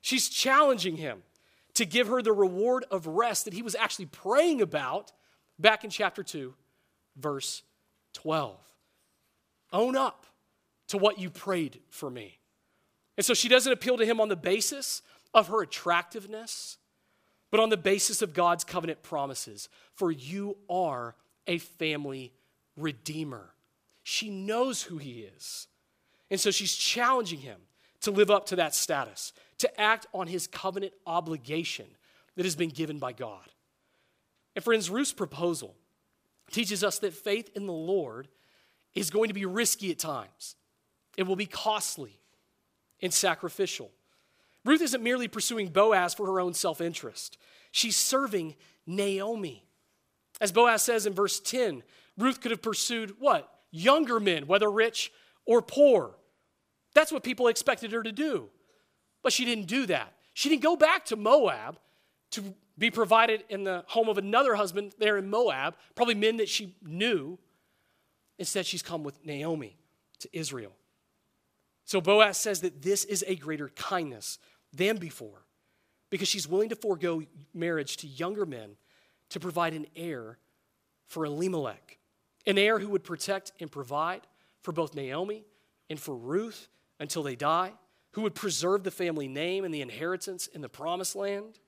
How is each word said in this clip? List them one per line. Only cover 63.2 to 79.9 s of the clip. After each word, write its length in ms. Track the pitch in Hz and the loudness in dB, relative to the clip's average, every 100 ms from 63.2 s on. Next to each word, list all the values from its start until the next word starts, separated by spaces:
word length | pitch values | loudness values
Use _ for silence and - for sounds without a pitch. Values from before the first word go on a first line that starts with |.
| 226 220 - | 8 4 -2
in 140 | 202 | -4
the 200 | 196 180 175 | -2 -4 -2
home 220 | 226 220 | 0 2
of 80 | 202 | 2
another 380 | 196 226 277 214 | 2 4 4 2
husband 380 | 202 180 202 - | 0 -2 -8 0
there 200 | 214 202 | 2 2
in 120 | 196 | 0
Moab, 460 | 208 240 131 143 165 - - | 2 2 2 -4 -6 -20 0
probably 200 | 233 214 | 2 4
men 220 | 214 226 | 2 2
that 120 | 208 | -2
she 260 | - 202 - | -2 -6 -16
knew. 560 | 175 165 226 208 135 180 _ _ _ _ _ _ _ _ _ _ | -12 -2 0 0 -2 -12 _ _ _ _ _ _ _ _ _ _
Instead, 260 | 180 202 180 | -4 -4 -2
she's 160 | 180 | -6
come 220 | - 170 | -6 -6
with 200 | 147 139 151 | -8 -12 -10
Naomi 520 | 143 156 160 117 90 _ _ _ _ | -6 -4 -4 -6 -16 _ _ _ _
to 100 | - | -14
Israel. 420 | - 151 135 104 92 _ _ _ _ _ _ _ _ _ _ - | -8 -8 -8 -12 _ _ _ _ _ _ _ _ _ _ _ -4
So 160 | 196 | -2
Boaz 360 | 170 208 214 190 | 4 6 6 4
says 240 | 220 190 | -2 -2
that 200 | 175 143 | -4 -4
this 220 | 156 196 | -2 -2
is 200 | - 196 196 | -2 -4 -4
a 80 | 190 | -6
greater 340 | 143 151 143 | -4 -8 -8
kindness 720 | - - 185 156 117 - - _ _ _ | -10 -4 -4 -4 -10 -12 -14 _ _ _
than 260 | 139 190 220 | -2 -2 -2
before 480 | 170 - 113 98 _ _ _ _ _ _ _ | -6 -12 -18 -18 _ _ _ _ _ _ _
because 180 | 196 190 | -4 -2
she's 200 | 208 151 | -2 0
willing 220 | 185 214 | 0 0
to 60 | 190 | -2
forego 460 | 220 180 175 165 151 - 143 | -2 -2 0 -2 -6 -16 -16
marriage 440 | 170 170 165 143 - | -6 -2 -2 -4 -8
to 100 | 151 | -12
younger 380 | 131 170 208 185 | -8 -6 -4 -6
men 320 | 127 107 104 _ _ _ _ _ | -6 -14 -20 _ _ _ _ _
to 100 | 185 | -10
provide 340 | 175 170 165 | -6 -2 -2
an 120 | 160 151 | -2 -12